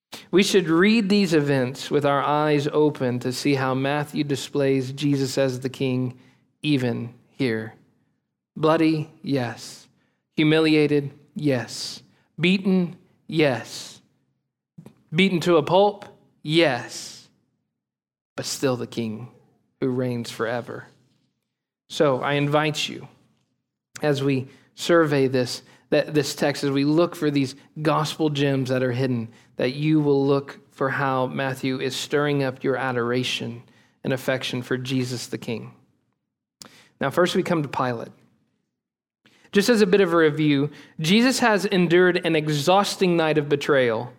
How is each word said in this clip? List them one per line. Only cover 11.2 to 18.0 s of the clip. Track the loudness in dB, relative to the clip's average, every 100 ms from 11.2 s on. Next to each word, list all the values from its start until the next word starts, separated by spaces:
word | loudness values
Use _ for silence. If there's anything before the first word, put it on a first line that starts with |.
| _
yes. | -4 -2 -2 -4 -10 -12 -12 -20 _ _ -2
Beaten, | 0 2 2 0 0 -6 _ _ _
yes. | 0 0 0 -8 -14 -16 -20 _ _ _ _ _ _ _ -20 -20 _ _
Beaten | 2 2 2
to | 4 4
a |
pulp? | 4 4 4 0 -16 -20 _ _
Yes. | -2 2 2 2 -6 -14 -16 -18 -20 _ _ _ _ _ _ _